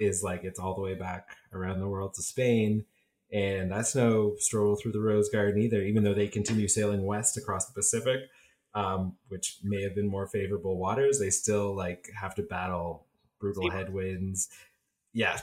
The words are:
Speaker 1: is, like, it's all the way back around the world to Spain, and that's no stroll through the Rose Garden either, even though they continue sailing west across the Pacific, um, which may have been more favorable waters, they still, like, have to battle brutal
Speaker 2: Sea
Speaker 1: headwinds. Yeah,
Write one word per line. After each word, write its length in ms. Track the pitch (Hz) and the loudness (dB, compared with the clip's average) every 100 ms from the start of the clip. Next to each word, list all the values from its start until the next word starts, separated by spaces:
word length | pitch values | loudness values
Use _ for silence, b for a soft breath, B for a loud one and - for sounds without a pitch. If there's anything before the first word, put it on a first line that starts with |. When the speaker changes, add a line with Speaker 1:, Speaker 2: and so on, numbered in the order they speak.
Speaker 1:
is, 220 | 104 90 | 0 0
like, 200 | 95 90 | -2 -4
it's 140 | 92 90 | -6 -6
all 160 | 92 | -6
the 60 | 92 | -4
way 120 | 95 | -4
back 420 | 92 90 90 - - _ | -4 -6 -8 -12 -20 _
around 260 | 92 92 95 | -6 -4 -2
the 80 | 98 | -2
world 260 | 98 98 | -2 -4
to 80 | - | -6
Spain, 640 | - - 123 117 107 107 104 _ _ _ _ | -6 0 2 4 4 0 -4 _ _ _ _
and 400 | 104 98 95 92 | -2 0 0 -2
that's 240 | 98 117 | -2 -2
no 400 | 135 117 113 104 104 | 2 4 4 4 2
stroll 380 | - 107 104 104 | 0 2 4 2
through 160 | 117 | 0
the 80 | 104 | 0
Rose 280 | 110 107 104 | 2 4 4
Garden 320 | 110 104 104 | 2 2 4
either, 220 | 113 107 | 2 2
even 200 | 98 107 | 2 4
though 100 | 104 | 4
they 120 | 101 101 | 4 2
continue 400 | 107 104 110 98 | 0 0 2 2
sailing 360 | - 104 101 | 2 2 2
west 320 | 95 104 - 107 | 0 0 0 -2
across 300 | 104 95 - | -2 -4 -4
the 80 | |
Pacific, 480 | 101 - 117 117 127 - b b b _ | -2 0 0 0 -2 -4 b b b _
um, 420 | 107 95 95 92 - - | -2 0 0 -2 -6 -10
which 300 | 92 - - | -8 -8 -6
may 200 | 101 101 | -2 -2
have 120 | 98 | -2
been 120 | 95 101 | 0 0
more 180 | 98 98 | -2 -2
favorable 520 | 104 95 101 95 92 | -2 -2 -2 -2 -2
waters, 400 | 92 117 139 - | 0 2 4 4
they 120 | 98 | 2
still, 440 | - - 104 101 | 0 2 2 0
like, 340 | 98 90 87 - 101 | -2 -4 -6 -12 -10
have 160 | 98 98 | -8 -6
to 60 | |
battle 640 | 82 90 92 90 85 80 _ _ _ _ | -6 -4 -4 -4 -4 -8 _ _ _ _
brutal 220 | 101 95 | -4 -2
Speaker 2:
Sea 60 | 92 | -2
Speaker 1:
headwinds. 800 | 95 92 95 92 92 95 92 - B B B _ _ _ | -2 -4 -4 -4 -4 -4 -4 -6 B B B _ _ _
Yeah, 220 | 117 98 - | -2 0 -2